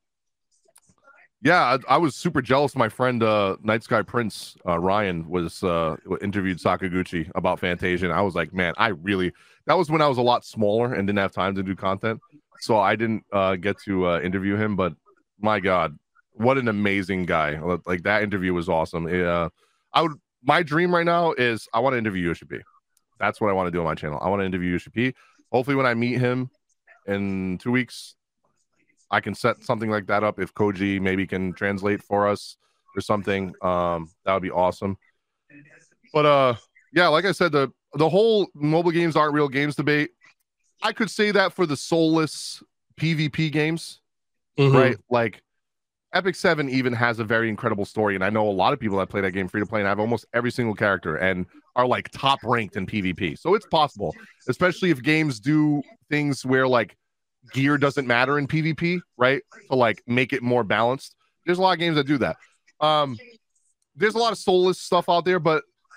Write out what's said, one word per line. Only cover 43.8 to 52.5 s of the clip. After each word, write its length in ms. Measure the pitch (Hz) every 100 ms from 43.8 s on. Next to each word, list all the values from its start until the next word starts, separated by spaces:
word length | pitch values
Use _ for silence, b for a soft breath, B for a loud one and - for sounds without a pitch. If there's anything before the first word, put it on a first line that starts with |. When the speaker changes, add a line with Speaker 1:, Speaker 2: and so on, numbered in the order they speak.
| - - _ _ _ _ _ -
Speaker 2:
Mm-hmm. 180 | 139 135
Speaker 1:
right? 200 | 131 110 -
Like, 340 | 120 113 - _ _ _ _ _ _ -
Epic 220 | 180 185
Seven 340 | - 185 151 139
even 240 | 131 127
has 260 | 117 120 113
a 60 |
very 240 | 107 113 113
incredible 380 | 104 117 101 98
story, 280 | 113 104
and 80 | 95
I 60 | 92
know 180 | 110 107
a 60 |
lot 220 | 95 107
of 40 | 139
people 200 | 110 98
that 100 | 92
play 140 | 104
that 80 | 95
game 180 | 95 92
free 140 | 107
to 40 | 101
play 140 | 110
and 80 | 98
have 100 | 101
almost 280 | 110 113 -
every 160 | 117 123
single 220 | 120 117
character 420 | 101 107 92 90 78
and 300 | 92 92 90 b b
are, 120 | 123 127
like, 240 | 107 -
top 300 | - 135 139
ranked 320 | 110